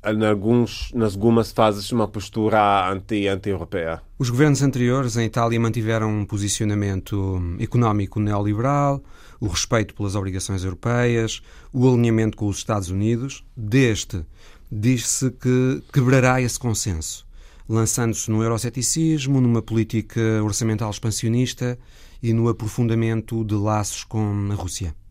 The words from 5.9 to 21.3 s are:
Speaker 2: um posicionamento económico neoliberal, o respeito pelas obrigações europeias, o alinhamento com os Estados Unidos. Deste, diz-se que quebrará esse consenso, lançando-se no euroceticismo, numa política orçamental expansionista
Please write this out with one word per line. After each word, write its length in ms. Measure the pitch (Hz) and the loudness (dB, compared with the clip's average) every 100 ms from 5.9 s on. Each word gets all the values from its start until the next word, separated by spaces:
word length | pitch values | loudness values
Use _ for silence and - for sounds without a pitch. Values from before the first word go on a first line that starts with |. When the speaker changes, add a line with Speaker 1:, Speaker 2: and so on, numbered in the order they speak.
| 113 110 | 0 0
Speaker 2:
um 140 | 107 | -2
posicionamento 1160 | 101 104 101 - 107 104 101 95 - 104 95 92 87 87 | -2 -2 -2 -2 0 0 0 -4 -4 -4 -2 -2 -4 -4
económico 600 | 110 120 117 104 98 - | -2 2 2 0 -2 -2
neoliberal, 800 | 104 104 104 107 127 143 143 139 - - - - | -2 0 0 0 0 2 2 0 -6 -20 -20 -8
o 80 | 104 | -4
respeito 460 | - - 120 98 | -4 0 0 0
pelas 200 | - 101 | -4 -4
obrigações 500 | 98 95 92 - 95 | -2 -2 -4 -4 -4
europeias, 760 | 92 90 117 120 123 117 113 - - - - | -4 -4 -2 2 2 2 0 -4 -12 -20 -8
o 160 | 131 127 | 2 4
alinhamento 480 | 123 117 113 110 - | 6 4 4 2 0
com 100 | 104 | -4
os 120 | 98 | -4
Estados 300 | - 107 90 | -2 -4 -2
Unidos. 560 | 95 107 117 131 - - - | -2 0 0 -4 -10 -18 -10
Deste, 680 | 104 123 131 101 - 95 78 - - - - | 0 4 4 2 -4 -8 -10 -16 -20 -20 -12
diz-se 600 | 107 110 127 - - 131 | -2 2 2 0 -2 -2
que 520 | 123 123 127 131 143 - | -2 0 2 2 0 -2
quebrará 480 | - 123 135 127 127 | 2 4 6 4 2
esse 180 | 123 - | 0 -2
consenso, 680 | 123 107 - 82 80 - - - - - - | -4 -2 -2 -4 -6 -12 -16 -20 -20 -20 -2
lançando-se 600 | 110 110 - 117 107 - | 0 0 0 0 -2 -2
no 120 | 110 | 0
euroceticismo, 1000 | 113 113 120 120 120 - 160 156 131 135 | 0 0 -4 -4 -4 0 2 0 2 2
numa 200 | 123 117 | 4 2
política 800 | 113 110 110 113 104 - 113 110 | 0 0 0 -2 -2 0 0 2
orçamental 480 | 107 101 113 107 110 | 0 0 -2 -2 -4
expansionista 880 | 101 113 104 117 | -4 -4 -2 0